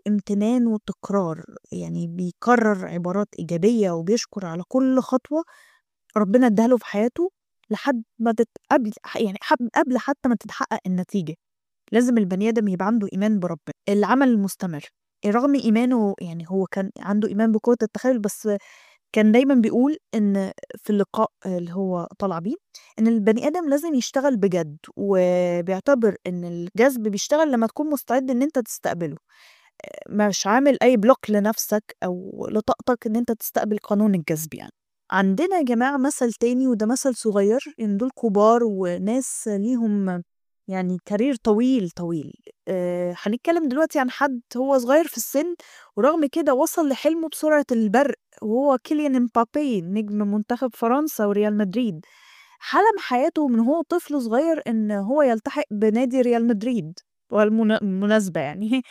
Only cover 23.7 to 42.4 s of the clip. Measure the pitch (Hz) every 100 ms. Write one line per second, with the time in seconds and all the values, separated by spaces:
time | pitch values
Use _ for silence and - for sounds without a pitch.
23.7 | 285 330 269 - 277 277 240 196 175 156
24.7 | 147 - - 202 190 180 180 180 175 175
25.7 | 190 277 269 220 185 180 180 175 170 175
26.7 | 202 262 254 214 196 - 294 311 240 226
27.7 | - 302 285 - 247 262 240 285 262 226
28.7 | - - 170 160 156 _ _ - _ _
29.7 | _ - - - 208 208 180 196 240 285
30.7 | 254 247 247 220 262 - 208 208 226 -
31.7 | 214 - - 185 180 196 202 - 214 -
32.7 | - - 240 226 220 240 220 - - 214
33.7 | 208 - 208 214 190 151 156 160 - -
34.7 | _ _ _ - 190 196 196 370 370 254
35.7 | 233 254 285 277 - 240 - 240 247 262
36.7 | 220 214 262 269 233 220 202 202 247 302
37.7 | 302 220 196 254 - 233 202 214 240 233
38.7 | 196 180 175 190 254 254 - 226 202 214
39.7 | 254 226 208 190 180 - _ _ _ -
40.7 | 185 180 180 - 208 269 262 226 208 254
41.7 | 262 175 - 175 165 127 -